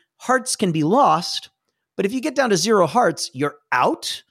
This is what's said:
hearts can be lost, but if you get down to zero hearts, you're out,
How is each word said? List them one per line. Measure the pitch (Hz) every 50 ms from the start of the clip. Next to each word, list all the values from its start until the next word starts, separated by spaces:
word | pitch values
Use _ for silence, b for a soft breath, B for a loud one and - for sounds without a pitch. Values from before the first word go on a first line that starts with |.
| b b _ _
hearts | - - 254 262 247 - -
can | - 226 185
be | 160 160 151
lost, | 151 196 269 285 190 156 160 180 - - - - - _ _ _ _ _ _ _ _ _
but | - 190
if | 196
you | 233 262
get | 226 302 254
down | 277 269 247
to | 202 170
zero | 151 214 226 202 175 151
hearts, | 139 233 - 170 156 - - - -
you're | 131 143 143 - - _ _
out, | - 123 127 208 311 - - - - - - _